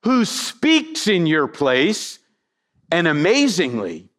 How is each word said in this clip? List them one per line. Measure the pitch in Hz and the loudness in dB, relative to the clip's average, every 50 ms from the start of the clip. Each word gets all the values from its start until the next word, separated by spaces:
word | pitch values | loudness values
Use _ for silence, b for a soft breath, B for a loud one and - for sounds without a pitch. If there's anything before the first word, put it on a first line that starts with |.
who | - 226 254 247 226 | 0 0 0 2 0
speaks | - - - - - - _ - 302 320 311 294 - - - - | -2 -4 -8 -10 -10 -10 _ 0 2 2 2 0 -4 -10 -6 -2
in | 208 208 180 170 | 0 0 2 2
your | 156 156 156 143 | 2 2 0 0
place, | 131 156 - 147 135 127 127 143 196 214 - - - - - _ _ _ _ _ _ _ _ _ _ _ _ _ _ | -2 -2 -2 0 2 2 2 2 2 0 -4 -8 -14 -16 -20 _ _ _ _ _ _ _ _ _ _ _ _ _ _
and | 165 170 170 | -2 0 2
amazingly | 165 151 147 151 185 233 277 285 277 190 165 165 131 120 113 101 90 85 80 95 _ _ | 2 0 2 2 2 4 4 2 0 0 0 -2 -2 -2 -6 -6 -6 -10 -12 -16 _ _